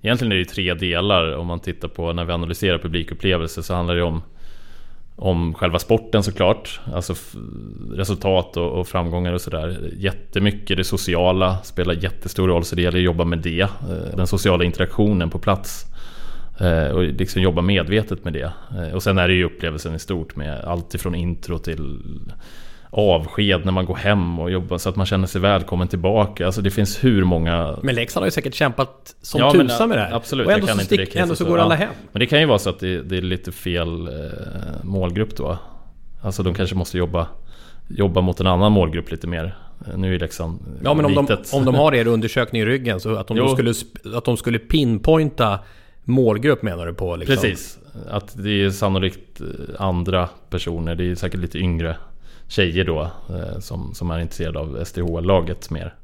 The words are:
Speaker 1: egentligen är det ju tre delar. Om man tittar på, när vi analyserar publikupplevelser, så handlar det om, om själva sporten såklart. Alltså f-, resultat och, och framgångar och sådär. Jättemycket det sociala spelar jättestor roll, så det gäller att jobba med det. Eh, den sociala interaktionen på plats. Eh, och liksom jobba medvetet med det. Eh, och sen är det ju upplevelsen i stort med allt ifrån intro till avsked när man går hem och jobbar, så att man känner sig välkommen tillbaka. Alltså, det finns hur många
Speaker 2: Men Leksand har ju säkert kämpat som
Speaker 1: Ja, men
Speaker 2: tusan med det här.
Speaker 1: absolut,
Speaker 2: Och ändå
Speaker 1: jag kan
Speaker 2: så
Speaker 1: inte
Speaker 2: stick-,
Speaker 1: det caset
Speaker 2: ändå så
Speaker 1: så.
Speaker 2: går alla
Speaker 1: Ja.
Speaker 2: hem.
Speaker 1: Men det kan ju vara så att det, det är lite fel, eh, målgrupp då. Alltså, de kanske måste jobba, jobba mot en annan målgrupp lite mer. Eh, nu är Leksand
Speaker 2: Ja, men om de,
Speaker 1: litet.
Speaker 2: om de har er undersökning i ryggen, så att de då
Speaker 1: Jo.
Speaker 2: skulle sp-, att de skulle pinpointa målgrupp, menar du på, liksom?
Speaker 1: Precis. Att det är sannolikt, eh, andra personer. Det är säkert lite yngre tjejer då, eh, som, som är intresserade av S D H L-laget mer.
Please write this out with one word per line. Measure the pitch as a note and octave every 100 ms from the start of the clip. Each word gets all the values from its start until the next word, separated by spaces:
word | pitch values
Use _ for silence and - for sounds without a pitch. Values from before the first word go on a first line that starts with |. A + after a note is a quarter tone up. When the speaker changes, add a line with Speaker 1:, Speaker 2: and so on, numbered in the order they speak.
Speaker 1:
egentligen | G#2+ B2 A#2
är | F#2+
det |
ju |
tre | F2+ - F2+
delar. | E2 F2+ E2+ G2+ F#2+ D#2+ C#2+
Om | F2
man | F2
tittar | - E2+ E2
på, | - E2+
när | E2+
vi | E2+
analyserar | E2+ E2+ E2+ G2 E2
publikupplevelser, | E2+ E2 D#2+ E2 G2 F2 E2 -
så | -
handlar | F2 F2
det | F2
om, | F2 E2 - - - - - - - - - -
om | F#2+ E2+ E2+
själva | D#2 F2+ E2+
sporten | - A2+ - G#2+
såklart. | G2 F#2 F#2 - - - -
Alltså | E2+ E2+
f-, | F#2 - G#1 A1 A1+ G#1+ A1 A1
resultat | C2 F#2+ G2 G2 F#2 F2 E2+
och, | E2+ F2+
och | F2+
framgångar | F#2 E2+ F2 F2+
och | F2+
sådär. | - E2 D#2+ F#2 E2 E2+
Jättemycket | F#2+ - - G2 G2+ G2+ - F#2
det |
sociala | F2+ F#2 - F2 F2+ F#2 F#2 F#2
spelar | - - F2
jättestor | E2 F2 - - - F#2
roll, | E2+
så | E2+ E2+
det |
gäller | F2 F2+
att |
jobba | F2+ E2
med | E2+ E2+
det. | E2 E2
Eh, | G2 - - E2 E2 F2+
den | F2+
sociala | G2 G2+ F2
interaktionen | F2 - F2+ - G#2 G2 E2
på | E2
plats. | - F#2+ - - - - - - - - - -
Eh, | F#2 D#2+ C#2+
och | E2+
liksom | F2 - F#2 -
jobba | F#2 E2+
medvetet | F2 G2+ D#2+ G#2 G#2+ F#2+
med | F2+
det. | D2+ C#2+ - - F#2+
Eh, | E2
och | F#2
sen | G#2 F#2+
är | F2+
det |
ju | F#2
upplevelsen | F2 - F2 D2+ D#2+
i | D#2+
stort | - F2+ D#2 -
med | D2 C#2+
allt | - F2 E2
ifrån | F2+ F2+
intro | F2 F2 E2 - E2
till | - D#2+ D#2 C#2+ - D2+ - - - - - - -
avsked | - G#2 E2+ D#2 - G#2 F2+
när | F#2
man | F#2 F2+
går |
hem | F2+ G2+ G#2 F2 E2+
och | F2
jobbar, | F#2 E2+ F2+
så | -
att | F#2+
man | F#2
känner | F#2+ F#2
sig | G2
välkommen | G2 G2 F2+ F2 F2+
tillbaka. | F#2 F#2 G#2+ G2+ G2+ F2+
Alltså, | G2+
det | G2
finns | A2 G2 -
hur | C3 G#2
många | F#2 E2+ E2 E2+ D#2 D2
Speaker 2:
Men | C3+
Leksand | A#2 A#2 F3+
har | F#3
ju |
säkert | E3 D3
kämpat | - C#3+ A#2+ C3 - - -
som | - A#2+
Speaker 1:
Ja, | B2+ E3+
men | B2+
Speaker 2:
tusan | A#2 A#3
med | C#3+
det |
här. | G2
Speaker 1:
absolut, | A#2 - C3+ D3+
Speaker 2:
Och |
ändå | G#3
Speaker 1:
jag | G3
kan | G#2
Speaker 2:
så |
Speaker 1:
inte | G2
Speaker 2:
stick-, | G3+
Speaker 1:
det | F#2+
caset | E3+
Speaker 2:
ändå | F3
så | E3
Speaker 1:
så. | E3+
Speaker 2:
går | E3+
alla | E3
Speaker 1:
Ja. | D#3+
Speaker 2:
hem. | G#3+ - -
Speaker 1:
Men | G2+
det | B2
kan | C#3+
ju | D3+
vara | G#2+
så | G2
att | F2+
det, | F#2 F2+
det | C#2 F#2
är |
lite | F2+ F2+ -
fel, | - F2+ F2 E2 E2+ E2
eh, | C#2+ D2 D2 D2+ - - D2
målgrupp | - F#2+ F2+ F2+ G#2+ -
då. | C2 E2+ - - - - - -
Alltså, | - F#2+
de | F#2
kanske | F2 A2+ F#2
måste | F2 F2+
jobba, | E2+ F2 E2 - - - - - -
jobba | - G2+ E2+
mot | F2+ F2
en | F#2
annan | F2+ G#2
målgrupp | G#2 E2 E2 -
lite | D#2+ E2+
mer. | F2 E2 - - - -
Eh, | F2+
nu | F#2
är | F2+
Leksand | E2 - E2 F2 - -
Speaker 2:
Ja, | C3+
men | D3+
om | D3
de, | C#3
Speaker 1:
litet. | C#3 - -
Speaker 2:
om | C#3
de | C3
har | C3 D3+
er | C3 A2+
undersökning | A2+ A2 C#3 A#2+ A#2
i |
ryggen, | A2 C3 A#2+ F#2+
så | G#2+ G#2+
att | G2
de | A2+
då |
Speaker 1:
Jo. | C3
Speaker 2:
skulle | C3 A#2+
sp-, | A2+ - - - A#2
att |
de | - A#2
skulle | A#2+ A2+
pinpointa | - D#3+ B2+ G#2+ D3+ D#3+ D3+ - A2+ G2 - - - -
målgrupp, | - C3 A#2+ G#2 C#3+ C3+
menar | A2 F2 E2+
du |
på, | E2+ F2+ E2+
liksom? | A#2 C3+
Speaker 1:
Precis. | A2 F2+ - - - A2+ -
Att | G#2 - -
det | G2+
är | G2+ G2
sannolikt, | G2 G2+ F#2+ F#2 - - -
eh, | - - - -
andra | G2 F2 F2 F2+ F2 - -
personer. | F2+ E2+ E2+ E2
Det | E2+ F2+
är |
säkert | F2 F#2 F#2
lite | F2 -
yngre | F#2 E2 E2 D#2+ - - - - -
tjejer | - F2+ E2+
då, | E2+ D#2
eh, | D#2+ - - F2 E2 -
som, | - F2 -
som | - F2
är | E2
intresserade | E2 - E2 D#2
av | D#2 C#2
S | E2
D | -
H | F2 E2
L-laget | F2 F#2+ E2 - -
mer. | D#2 - -